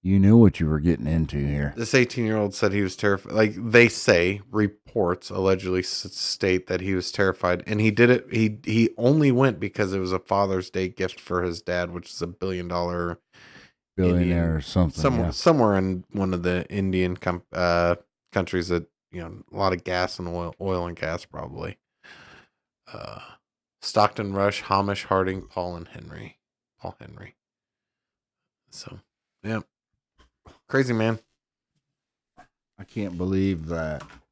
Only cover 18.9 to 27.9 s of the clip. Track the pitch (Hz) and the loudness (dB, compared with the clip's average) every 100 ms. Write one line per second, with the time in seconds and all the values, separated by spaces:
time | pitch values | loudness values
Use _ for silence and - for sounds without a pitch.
18.9 | _ _ 90 82 101 - 101 95 92 - | _ _ -14 -14 -16 -14 -2 -2 0 -2
19.9 | 90 90 - 87 87 85 - 95 92 87 | -2 -2 -6 -8 -8 -8 -8 -4 -4 -4
20.9 | 85 78 87 - 80 85 - - - _ | -6 -6 -6 -10 -14 -12 -10 -12 -12 _
21.9 | _ - - - - _ _ _ _ - | _ -20 -20 -20 -20 _ _ _ _ -20
22.9 | - - - - - _ _ _ _ - | -16 -16 -16 -20 -20 _ _ _ _ -4
23.9 | 107 104 - 101 98 101 - - 98 101 | 2 2 0 -6 0 -2 -2 -2 -2 0
24.9 | 98 - 95 95 95 - 92 90 85 85 | -4 0 0 0 -4 -8 -8 -8 -10 -14
25.9 | - - - - _ _ _ _ _ - | -18 -18 -18 -18 _ _ _ _ _ -16
26.9 | - - - 98 _ _ _ _ _ _ | -16 -20 -20 -20 _ _ _ _ _ _